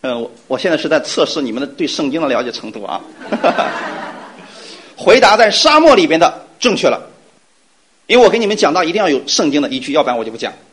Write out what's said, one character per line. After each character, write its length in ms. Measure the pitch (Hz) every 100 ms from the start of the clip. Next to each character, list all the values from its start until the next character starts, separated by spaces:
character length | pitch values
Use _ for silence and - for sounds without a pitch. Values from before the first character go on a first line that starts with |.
呃， 140 | 135 120
我， 140 | 113 - _
我 100 | 127
现 140 | 185
在 60 | 156
是 120 | 151
在 120 | 160
测 260 | - - 156
试 160 | 165
你 80 | 131
们 100 | 113
的 60 | 139
对 200 | - 156
圣 220 | - 143
经 140 | 151
的 60 | 151
了 140 | 120
解 100 | 123
程 180 | - 110
度 140 | 107
啊。 160 | 101 82 - - - - - - - - -
<laughs> 1000 | - - - - - - - - - - -
回 220 | - 233
答 180 | 233 220
在 140 | 220
沙 300 | 196 311 302
漠 160 | 320 240
里 100 | 160
边 120 | 160
的 260 | 165 - - _
正 160 | 247 170
确 100 | 156
了， 160 | 113 - - _ _ _ _ _ _ _ _ _
因 100 | 233
为 80 |
我 60 | 226
给 80 | 208
你 80 | 214
们 100 | 214
讲 160 | 180
到 120 | 175
一 80 | 165
定 100 | 175
要 60 | 190
有 120 | 135 -
圣 240 | - 156
经 100 | 143
的 80 | 135
依 120 | 131
据， 120 | 127
要 100 | 147
不 60 | 131
然 80 | 123
我 80 |
就 60 | 110
不 60 | 110
讲。 160 | 104 - _